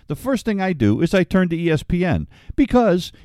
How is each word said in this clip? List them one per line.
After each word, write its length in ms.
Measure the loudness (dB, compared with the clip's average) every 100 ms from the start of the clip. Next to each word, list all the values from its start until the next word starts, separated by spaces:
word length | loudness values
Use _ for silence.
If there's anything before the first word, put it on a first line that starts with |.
| -12
The 100 | -8
first 300 | -4 -4 -2
thing 160 | -4
I 100 | -4
do 300 | 0 0 2
is 120 | 2
I 120 | 0 2
turn 240 | 0 0
to 80 | -2
E 120 | -2
S 140 | -2
P 220 | -2 -2 0
N 240 | -2 -4 -14 -10 -2
because 560 | 2 4 4 2 -2 -16